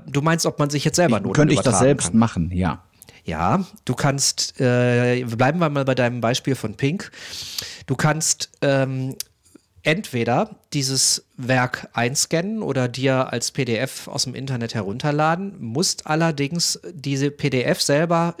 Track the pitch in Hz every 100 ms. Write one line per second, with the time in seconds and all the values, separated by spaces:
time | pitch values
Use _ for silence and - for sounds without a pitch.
0 | - 139 156 165 165 - 147 147 156 -
1 | 170 107 95 - 151 135 123 98 131 143
2 | 85 113 113 90 82 90 90 67 _ _
3 | - - - 78 87 170 180 - - 127
4 | 143 139 - - - - 127 123 123 120
5 | 123 123 123 117 127 170 160 143 135 131
6 | 120 123 113 123 - 131 107 101 135 196
7 | - - - - - - - - - 131
8 | 151 151 - - - - 143 139 131 131
9 | 131 - - _ _ - _ _ 151 170
10 | - 120 117 135 220 - - 147 131 135
11 | - - _ - 123 127 127 - - -
12 | 120 143 - 160 190 220 160 131 123 120
13 | 131 131 127 117 - - 120 113 131 -
14 | - - 135 120 135 127 117 113 98 120
15 | 151 147 156 170 196 190 113 127 190 -
16 | - 156 165 143 139 170 - - 175 180
17 | 139 135 143 143 143 127 120 180 - 143
18 | 170 170 170 -